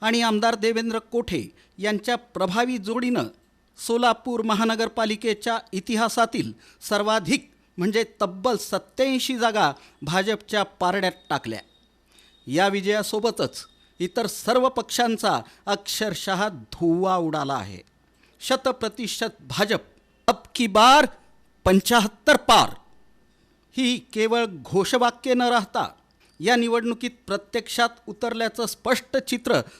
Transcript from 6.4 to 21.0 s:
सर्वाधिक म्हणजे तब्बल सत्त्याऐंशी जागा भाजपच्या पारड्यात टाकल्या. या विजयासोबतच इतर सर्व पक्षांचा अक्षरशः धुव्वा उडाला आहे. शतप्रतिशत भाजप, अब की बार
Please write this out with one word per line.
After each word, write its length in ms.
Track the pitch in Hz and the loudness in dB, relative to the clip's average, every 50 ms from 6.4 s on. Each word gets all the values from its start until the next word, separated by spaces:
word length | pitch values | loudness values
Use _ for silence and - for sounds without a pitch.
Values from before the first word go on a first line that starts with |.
| - 113 110 - - - - _ - - | -6 -6 -8 -14 -20 -20 -20 _ -6 -4
सर्वाधिक 600 | 214 208 208 214 220 220 175 143 262 285 - _ _ _ _ _ - | -2 0 0 0 0 0 0 -2 -2 -2 -4 _ _ _ _ _ -8
म्हणजे 260 | - 175 214 202 226 220 - - - | -4 -2 0 0 0 -2 -4 -4 -6
तब्बल 360 | 208 185 180 190 185 254 247 | -6 -6 -4 -4 -2 -2 -2
सत्त्याऐंशी 800 | - - - 214 185 - _ - - 262 269 262 254 - - 262 | -2 -4 -6 -8 -8 -8 _ -4 -2 -2 0 0 -2 -2 -4 -2
जागा 340 | 233 233 247 208 214 175 143 135 - - - _ - | 0 0 0 2 2 0 0 0 -4 -16 -20 _ -12
भाजपच्या 640 | 143 143 165 190 196 214 214 208 - - 220 208 196 | -6 -2 -2 0 0 0 -4 -4 -6 -4 -2 -2 -2
पारड्यात 580 | 196 - - 185 180 185 202 185 180 180 - _ - | -2 -4 -2 -2 0 0 0 -2 -2 -4 -6 _ -6
टाकल्या. 300 | 160 131 - 113 110 101 - _ _ _ _ _ _ _ _ _ _ _ _ _ _ _ - | -6 -4 -4 -6 -10 -10 -12 _ _ _ _ _ _ _ _ _ _ _ _ _ _ _ -10
या 200 | 123 131 165 190 | -4 0 2 2
विजयासोबतच 1000 | 202 196 202 185 196 208 214 202 - - 214 214 233 - - 151 123 - - - - _ _ _ _ _ - | 2 2 0 0 0 0 0 -2 -2 -4 -2 -2 -2 -2 -2 -4 -4 -4 -10 -18 -20 _ _ _ _ _ -6
इतर 280 | 175 180 - 240 226 | -6 -4 -4 -4 -4
सर्व 420 | 196 - - - 214 240 254 254 262 | -4 -6 -6 -2 2 2 4 4 2
पक्षांचा 720 | 262 247 226 - - - 240 233 226 - - 202 160 123 110 - - _ - | 0 -2 -6 -4 -2 0 0 0 0 0 0 0 0 0 -2 -8 -20 _ -4
अक्षरशः 840 | 202 202 202 - - - - 220 208 175 - - 196 190 175 208 214 | -4 -4 -4 -4 -8 -6 -4 -4 -4 -4 -6 -4 -4 -2 -2 -2 -4
धुव्वा 680 | 180 127 107 - - - 170 165 165 175 190 190 185 | -4 -10 -16 -14 -6 -2 0 2 2 2 2 2 0
उडाला 380 | 180 170 160 151 151 143 139 139 | 0 0 -2 -2 -4 -2 -2 -4
आहे. 360 | 123 95 101 95 - - _ _ _ _ _ _ _ _ _ _ - | -6 -6 -8 -14 -16 -18 _ _ _ _ _ _ _ _ _ _ -10
शतप्रतिशत 1000 | - - 262 262 - 262 247 - 226 220 - - 233 185 - - 233 214 - - | -4 -2 -2 0 0 -2 -2 -2 -6 -8 -8 -8 -8 -8 -6 -6 -6 -6 -8 -12
भाजप, 380 | - 127 123 170 208 208 214 - - - _ _ _ _ _ _ - | -14 -8 -2 -2 0 0 0 -4 -4 -10 _ _ _ _ _ _ 0
अब 80 | - 254 - - - - | 0 0 0 -2 -10 -2
की 120 | - 240 | -2 0
बार 380 | 214 190 214 220 254 269 302 | 2 6 8 8 10 10 8